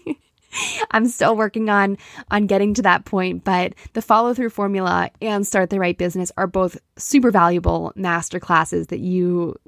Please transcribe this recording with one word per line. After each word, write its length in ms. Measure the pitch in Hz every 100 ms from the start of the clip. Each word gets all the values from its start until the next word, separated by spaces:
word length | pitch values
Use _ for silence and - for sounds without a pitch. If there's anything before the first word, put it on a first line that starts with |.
| - - _ _ _ - - - 440
I'm 160 | 226 233
still 300 | - - 220
working 340 | 214 220 214
on, 280 | 202 196 196 - - -
on 160 | 208 202
getting 260 | 196 208
to 80 | 208
that 220 | 196 -
point, 400 | - 196 185 175
but 300 | 196 180 180 - -
the 100 | 226
follow 320 | - 220 240
through 160 | 247 233
formula 580 | 214 202 196 180 180 175 -
and 240 | 220 202 202
Start 240 | 202 180
the 80 | 196
Right 180 | 180 180
Business 360 | 180 180 175 -
are 120 | 185
both 280 | 190 185 - _ -
super 340 | - 285 240
valuable 600 | 190 175 175 175 165 165 -
masterclasses 920 | 180 170 - 180 - 165 160 170 165
that 100 | -
you, 560 | 180 185 180 175 165 -